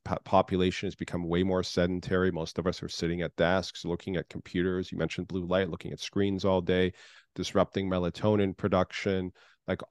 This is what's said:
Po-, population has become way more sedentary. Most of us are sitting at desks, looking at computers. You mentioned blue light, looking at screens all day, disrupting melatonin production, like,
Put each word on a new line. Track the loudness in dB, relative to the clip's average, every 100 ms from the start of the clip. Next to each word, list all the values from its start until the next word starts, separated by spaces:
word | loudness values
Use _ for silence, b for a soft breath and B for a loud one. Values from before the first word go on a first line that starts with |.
| -6
Po-, | -6
population | 2 4 4 4 2 2 -4
has | -6
become | -6 -6 0
way | 2
more | 2 0
sedentary. | 0 2 2 0 0 2 2
Most | 0 -4 -4
of | -4
us | -4
are | -6
sitting | -4 -2 -2
at | -4 2
desks, | 4 4 0 -6
looking | -6 -6 -4 -4
at | -4
computers. | -10 -6 -2 0 -2 -4
You | -4
mentioned | -4 -4 -6
blue | -4 0
light, | 0 0
looking | -4 -10
at | -10
screens | -4 0 0 2 2
all | 2
day, | 2 2 2 0 b b b -8
disrupting | -2 2 2 0 -2
melatonin | 0 -2 0 2 4 2 0
production, | 2 2 2 -2 -2 -2 -4 -10 b b -6
like, | -6 2